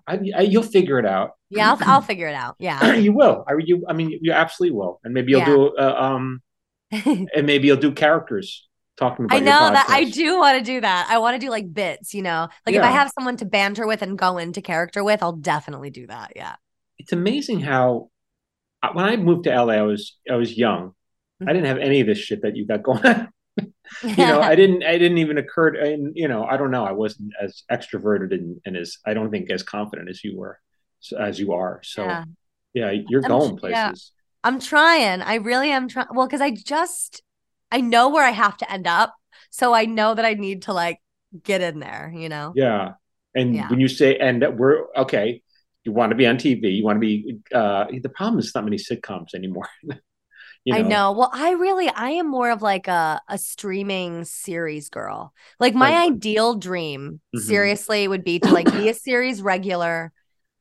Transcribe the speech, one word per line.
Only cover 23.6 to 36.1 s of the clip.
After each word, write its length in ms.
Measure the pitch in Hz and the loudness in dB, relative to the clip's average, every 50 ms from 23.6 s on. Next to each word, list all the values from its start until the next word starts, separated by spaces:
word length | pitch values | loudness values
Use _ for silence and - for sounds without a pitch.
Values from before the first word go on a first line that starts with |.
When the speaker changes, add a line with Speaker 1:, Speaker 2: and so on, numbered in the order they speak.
| - - _ _ _ - - - - | -8 -8 _ _ _ -20 -16 -10 -8
Speaker 1:
You 120 | 226 208 | -2 2
know, 240 | 180 262 240 - 147 | 4 4 4 4 4
Speaker 2:
<laughs> 100 | 160 160 | 4 4
Speaker 1:
I 40 | 156 | 6
didn't, 280 | 180 196 190 180 180 147 | 6 6 6 6 2 0
I 140 | 160 170 | 0 2
didn't 220 | 170 175 175 175 170 | 4 6 6 4 4
even 180 | 160 151 151 | 2 0 0
occur 340 | 143 135 - - 170 160 156 | -2 -4 -4 0 0 2 2
to, 80 | 143 - | 2 0
and, 320 | 147 147 151 151 143 147 160 | -2 -2 -2 -2 -6 -8 -6
you 120 | 165 165 | -4 -4
know, 160 | 143 120 107 113 | -2 -2 -2 -2
I 140 | 113 135 | -2 -2
don't 140 | 135 143 131 | -2 -2 -2
know. 120 | 127 123 107 | -2 -2 -2
I 80 | 98 | -2
wasn't 400 | 98 104 110 104 - - 104 104 - - | -2 -2 -4 -4 -6 -8 -14 -12 -10 -8
as 240 | 101 92 - - - - | -8 -10 -10 -12 -8 -6
extroverted 640 | 120 - - - - 95 95 107 104 98 95 92 95 | -6 -6 -6 -8 -10 -4 -2 -2 -2 -2 -2 -4 -4
and, 260 | 90 87 85 85 - - | -6 -6 -8 -12 -12 -12
and 100 | 98 92 | -10 -10
as, 220 | 87 87 - - - - | -10 -10 -10 -12 -10 -8
I 80 | 107 107 | -6 -4
don't 160 | 110 107 107 | -4 -4 -4
think 180 | 107 95 90 - | -6 -6 -6 -6
as 100 | 95 92 - | -8 -8 -8
confident 460 | - - 104 107 107 - - 87 92 | -10 -10 -10 -10 -10 -10 -14 -14 -14
as 140 | - - - | -14 -14 -14
you 120 | 101 95 | -12 -12
were, 220 | 95 98 98 98 _ _ _ _ _ _ _ _ _ - | -12 -12 -14 -16 _ _ _ _ _ _ _ _ _ -18
s-, 100 | - - | -12 -8
as 220 | - 104 101 95 98 | -6 -6 -6 -6 -6
you 140 | 101 98 87 | -4 -4 -4
are. 260 | 87 92 90 90 - - | -4 -4 -6 -8 -10 -14
So, 200 | - - 104 104 | -14 -10 -8 -6
Speaker 2:
Yeah. 200 | 185 170 170 160 160 170 _ _ _ _ _ _ _ - | -6 -6 -6 -8 -12 -18 _ _ _ _ _ _ _ -6
Speaker 1:
yeah, 180 | 120 113 101 101 107 104 | -4 -4 -2 -4 -4 -2
you're 140 | 107 120 135 131 | -2 0 0 2
Speaker 2:
I'm 60 | - | 2
Speaker 1:
going 280 | 117 139 151 - - | 2 2 2 0 -2
Speaker 2:
tr-, 120 | - - 90 | -6 -6 -4
yeah. 200 | - 226 220 - | -2 -2 -2 -2
Speaker 1:
places. 220 | - - - - _ _ _ _ _ _ - | -6 -8 -16 -20 _ _ _ _ _ _ -2
Speaker 2:
I'm 160 | 233 262 254 | -2 -2 -2
trying. 600 | - - 311 294 311 330 339 311 233 196 185 185 | -2 2 4 6 6 6 6 4 4 2 0 -2
I 140 | - - 220 | -2 -4 -4
really 340 | 226 202 240 240 262 277 302 | -2 -2 0 0 0 0 0
am 180 | 277 262 254 | 0 -2 -4
trying. 200 | 233 - 254 254 - | -4 -6 -6 -8 -4